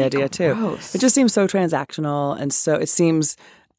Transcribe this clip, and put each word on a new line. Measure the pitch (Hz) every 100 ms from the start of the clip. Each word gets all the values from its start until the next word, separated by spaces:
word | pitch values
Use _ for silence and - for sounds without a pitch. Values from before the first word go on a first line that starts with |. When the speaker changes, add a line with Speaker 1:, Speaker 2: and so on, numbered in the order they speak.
Speaker 1:
pretty |
Speaker 2:
idea, | 131 139 139
too. | - 170
Speaker 1:
gross. | 208 208 - -
Speaker 2:
It | 185
just | 254
seems | 285 247
so | 208 190
transactional, | 196 170 147 143 - 151 147 143 -
and | 143
so | - -
it | 151 156
seems, | - 170 160 151 - - - _